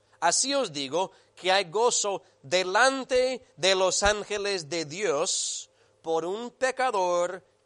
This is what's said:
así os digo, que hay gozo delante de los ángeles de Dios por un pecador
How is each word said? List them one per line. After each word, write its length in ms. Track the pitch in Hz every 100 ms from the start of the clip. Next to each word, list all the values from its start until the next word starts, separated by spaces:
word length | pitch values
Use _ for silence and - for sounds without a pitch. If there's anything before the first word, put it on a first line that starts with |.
| _ _
así 340 | 170 165 262
os 180 | 277 214
digo, 380 | 143 135 160 190 - _
que 160 | - 180
hay 140 | 196
gozo 580 | 175 208 240 - 202 185 - _
delante 1080 | 135 180 185 202 262 269 247 254 254 247 - -
de 180 | 185
los 280 | 190 185 175
ángeles 680 | 202 208 190 208 202 190 143
de 160 | 170
Dios 880 | 151 170 196 143 185 - - - - _ _ _
por 220 | 165 160
un 280 | 170 208 240
pecador 920 | - 262 254 254 208 180 175 180 185 - _